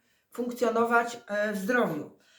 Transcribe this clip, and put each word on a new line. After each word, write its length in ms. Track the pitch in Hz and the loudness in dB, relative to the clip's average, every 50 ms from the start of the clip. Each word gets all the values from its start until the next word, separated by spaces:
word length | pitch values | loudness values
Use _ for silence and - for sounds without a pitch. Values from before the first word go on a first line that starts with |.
| _ _ _ _ _ _ | _ _ _ _ _ _
funkcjonować, 920 | - - 247 240 240 - 247 226 214 226 233 226 247 254 240 - - - - | -8 -6 -6 -6 -2 0 0 2 2 2 2 4 4 2 2 0 -4 -10 -10
e, 260 | - 208 208 208 214 202 | -6 -4 -2 -2 -2 -2
w 60 | 196 | -2
zdrowiu. 600 | 185 247 247 247 220 175 156 - - - - _ _ _ _ | -2 0 2 2 2 2 0 -4 -8 -10 -14 _ _ _ _